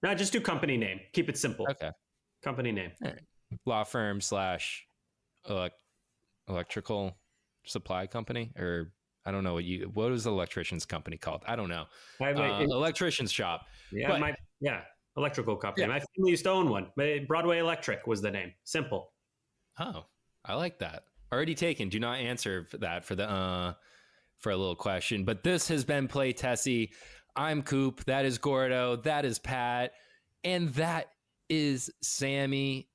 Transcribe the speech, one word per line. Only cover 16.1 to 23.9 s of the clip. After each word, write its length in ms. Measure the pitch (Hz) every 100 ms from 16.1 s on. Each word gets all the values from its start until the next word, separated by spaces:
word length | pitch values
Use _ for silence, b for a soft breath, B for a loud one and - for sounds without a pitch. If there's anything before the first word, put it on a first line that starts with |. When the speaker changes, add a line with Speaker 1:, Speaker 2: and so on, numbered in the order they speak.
| - 185
Speaker 1:
used 120 | 170 190
to 60 |
own 180 | 190 175
one. 180 | 104 90 -
But 320 | 143 147 135
Broadway 320 | 160 170 170
Electric 480 | 165 165 - 101 -
was 140 | 107
the 100 | 104
name. 220 | 98 87 -
Simple. 480 | - 160 139 98 - _ _ _ _ _ _ -
Speaker 2:
Oh, 260 | 175 185 78 _ _ _
I 120 | - 104
like 240 | 175 -
that. 240 | 82 80 - _ -
Already 240 | 123 160 151
taken. 340 | 170 151 98
Do 100 | 104
not 200 | 120 127
answer 480 | 120 123 - 92 85
f-, 80 | -
that 260 | 90 87 -
for 100 | 95
the, 140 | 104
uh, 440 | 98 92 90 90 85 b